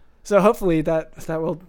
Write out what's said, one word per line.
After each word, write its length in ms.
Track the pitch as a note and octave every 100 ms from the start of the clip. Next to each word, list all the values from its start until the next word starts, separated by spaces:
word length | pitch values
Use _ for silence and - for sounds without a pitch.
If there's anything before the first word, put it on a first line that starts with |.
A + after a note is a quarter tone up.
| - _
So 160 | - G3+
hopefully 400 | G3+ A#3 F#3+ D#3+
that, 320 | D3+ D#3+ D#3 -
that 240 | - D#3+
will 200 | D#3+ D#3+